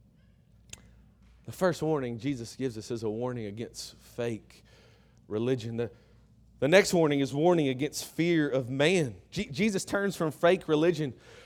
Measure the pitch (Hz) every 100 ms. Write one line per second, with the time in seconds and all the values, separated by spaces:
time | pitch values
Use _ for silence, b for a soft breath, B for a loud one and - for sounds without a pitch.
0 | _ _ _ _ _ _ - - b b
1 | b _ - _ - - 185 160 156 151
2 | 127 117 139 131 113 - 135 110 104 117
3 | 110 107 127 123 107 104 117 - - -
4 | - - 120 107 - - - b b b
5 | b b - 107 120 131 113 113 117 b
6 | b b b - - - 135 185 196 180
7 | 156 143 135 139 170 175 139 127 147 -
8 | - - 170 170 147 131 120 135 151 185
9 | 143 98 - - 202 131 220 190 - 202
10 | 202 - 160 - 170 185 - 151 165 151
11 | 147 - B B